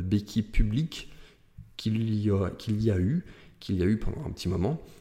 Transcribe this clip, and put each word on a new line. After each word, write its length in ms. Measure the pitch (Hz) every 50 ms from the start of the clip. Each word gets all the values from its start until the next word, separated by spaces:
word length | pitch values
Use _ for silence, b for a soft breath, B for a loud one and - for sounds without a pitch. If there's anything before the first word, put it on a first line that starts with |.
| 90
béquilles 400 | 95 104 101 - - - 110 107
publiques 640 | - - - 113 107 107 139 165 160 - - - B B B B B B B B _ _ - - - - -
qu'il 360 | - 110 110 110 113 110 107
y 160 | 104 104 107
a, 180 | 98 98 95 90
qu'il 340 | - - - 113 107 104 110
y 80 | 113
a 80 | 98 90
eu, 240 | 90 104 151 180 - B B B B B B B
qu'il 160 | - - 98 87
y 40 |
a 40 | 87
eu 120 | 95 110 110
pendant 280 | - - - 160 151
un 60 | -
petit 180 | 85 - - 90
moment, 320 | 90 87 90 120 165 165 B B B B